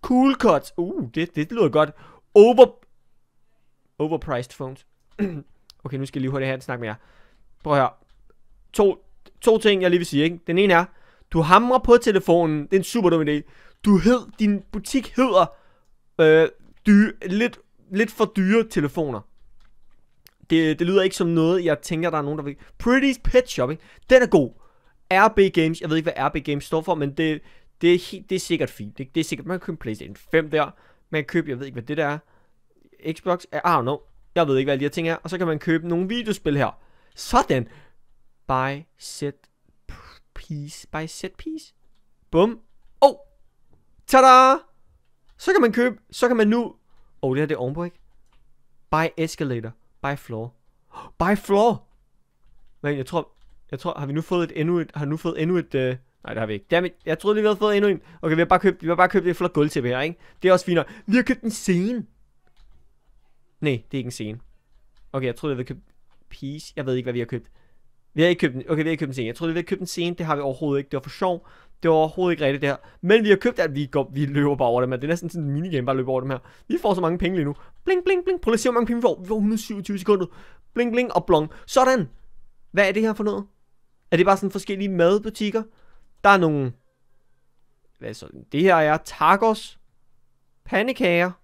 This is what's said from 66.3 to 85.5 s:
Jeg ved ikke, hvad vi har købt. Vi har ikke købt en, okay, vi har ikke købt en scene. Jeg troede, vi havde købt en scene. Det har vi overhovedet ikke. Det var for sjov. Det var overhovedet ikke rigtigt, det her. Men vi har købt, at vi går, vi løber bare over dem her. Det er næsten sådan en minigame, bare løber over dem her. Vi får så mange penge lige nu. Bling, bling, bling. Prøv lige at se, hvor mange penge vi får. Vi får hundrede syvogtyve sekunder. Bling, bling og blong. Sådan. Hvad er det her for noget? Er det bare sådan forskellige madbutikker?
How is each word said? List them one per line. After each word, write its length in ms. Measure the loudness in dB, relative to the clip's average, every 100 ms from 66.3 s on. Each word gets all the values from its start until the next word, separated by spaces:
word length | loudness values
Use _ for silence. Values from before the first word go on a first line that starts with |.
| -16 -14 -14 -16 -10
Jeg 100 | -4
ved 80 |
ikke, 120 | -4 -4
hvad 60 |
vi 60 | -6
har 80 | -6
købt. 240 | -10 -12 _ _ -20 _ _ _
Vi 80 | 0
har 60 | 2
ikke 120 | 2
købt 140 | -2
en, 80 | -4 -4
okay, 140 | -2
vi 60 | -2
har 20 |
ikke 100 | -4
købt 80 | -6
en 60 |
scene. 120 | -6 -8
Jeg 80 |
troede, 180 | -6 -6
vi 40 | -6
havde 80 | -6
købt 140 | -8
en 60 | -8
scene. 300 | -6 -6 -6
Det 100 | -6
har 100 | -4
vi 60 |
overhovedet 360 | -4 -6 -4 -4
ikke. 100 | -4
Det 60 | -10
var 60 |
for 80 | -10
sjov. 380 | -6 -4 -4 -10 -20 -20 -4
Det 80 | 2
var 60 | 2
overhovedet 360 | 2 0 -2
ikke 120 | 0
rigtigt, 180 | 0 0
det 80 | -2
her. 60 | -4 -10 _
Men 240 | 2 2
vi 40 | 4
har 80 | 2
købt, 220 | 2 -2
at 160 | -4
vi 120 | -4 -4
går, 240 | -4 -4
vi 120 | -4 -2
løber 300 | 0 0 0
bare 120 | 0
over 120 | 0
dem 100 | -2
her. 60 | -4
Det 80 |
er 40 | -4
næsten 220 | -6 -6
sådan 140 | -8
en 80 | -6
minigame, 340 | -6 -4 -4 -2
bare 100 | -4
løber 160 | -2
over 80 | -4
dem 100 | -4
her. 80 | -10 -12 -20 -6
Vi 100 | -4
får 120 | -2
så 60 | 0
mange 180 | -2 -2
penge 180 | -2 -2
lige 80 |
nu. 100 | -4 -6 -16 -10
Bling, 200 | -4 -2
bling, 200 | 0 -2
bling. 160 | -2 -4
Prøv 100 | 0
lige 60 | 0
at 40 |
se, 80 | 0
hvor 60 |
mange 120 | 0 -2
penge 120 | 0
vi 40 |
får. 180 | 0 -2
Vi 60 | -6
får 120 | -2
hundrede 240 | -2 -2
syvogtyve 360 | -6 -12 -8 -6
sekunder. 280 | 0 0 0 -10 -20 -20 -10
Bling, 180 | -4 -2
bling 200 | 0 0
og 140 | -2 2
blong. 240 | 2 2 -10 -2
Sådan. 420 | 2 4 2 -2 -10 -20 -20 -20 _ -6
Hvad 160 | 0 0
er 40 |
det 100 | 0
her 120 | -2
for 100 | -2
noget? 220 | -4 -6 -10 _ _ _ _ _ _
Er 60 | 2
det 100 | 4
bare 100 | 2
sådan 140 | 0
forskellige 380 | -8 -8 -6 -4
madbutikker? 720 | 2 2 2 -2 -6 -4